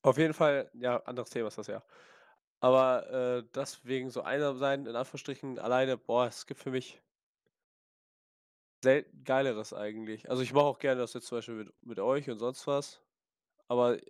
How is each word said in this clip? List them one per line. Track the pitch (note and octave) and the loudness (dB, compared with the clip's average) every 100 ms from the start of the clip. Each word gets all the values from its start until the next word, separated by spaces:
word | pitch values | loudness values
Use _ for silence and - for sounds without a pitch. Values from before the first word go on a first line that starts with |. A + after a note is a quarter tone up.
Auf | C3+ B2+ | 4 6
jeden | D#3+ | 4
Fall, | D3+ D3+ C#3 - | 4 2 2 -4
ja, | A#2 B2 A#2+ | -6 -2 -2
anderes | - B2 A2+ | -4 -8 -6
Thema | A#2+ G#2+ | -4 -6
ist | - | -6
das | G#2 | -10
ja. | G2+ - - - - - _ _ - | -10 -12 -20 -20 -20 -20 _ _ 2
Aber, | B2+ C3 C3 B2 - B2+ B2 B2 | 6 6 6 2 0 -2 0 -2
äh, | A#2 | -4
das | C3+ C#3 - A#2+ | -8 -8 -8 -6
wegen | C3 B2+ | -4 -4
so | A#2+ | -6
einsam | D#2 C#3 D3 B2+ | -2 0 0 0
sein, | C#3 C#3 A#2+ | 0 0 -4
in | A#2 | -6
Anführungsstrichen, | C3 C#3 - C3 C3+ B2 | -6 -8 -10 -10 -8 -6
alleine, | A2+ B2+ C3 A#2+ | 0 2 2 0
boah, | - A#2+ A#2+ | 0 0 0
es | - - | -4 -14
gibt | - | -10
für | C#3 | -6
mich | C3 - - _ _ _ _ _ _ _ _ _ _ _ _ _ _ _ _ _ - | -6 -6 -16 _ _ _ _ _ _ _ _ _ _ _ _ _ _ _ _ _ 0
selten | B2+ C#3+ - D3 | 4 4 2 -10
Geileres | C3 C3 C#3 G#2+ G#2+ | 0 2 2 -2 -6
eigentlich. | F2+ G#2+ A2 A2 G#2+ - | -8 -8 -8 -10 -10 -4
Also, | B2+ | -4
ich | A#2+ | 2
mache | C#3 | 4
auch | D3 B2+ | 4 2
gerne | C#3 B2+ | 0 0
das | A#2+ | -2
jetzt | B2 - | -6 -8
zum | A#2+ | -8
Beispiel | A#2 | -8
mit, | A2+ G#2 - | -10 -12 -16
mit | A#2+ G2+ | -12 -4
euch | A2 C#3 C#3 | 0 0 -2
und | G#2+ | -6
sonst | A#2+ C3 - | -6 -4 -2
was. | C#3+ - - _ _ _ _ _ _ - | -2 -4 -14 _ _ _ _ _ _ -2
Aber | B2 A#2+ A2+ | 2 2 2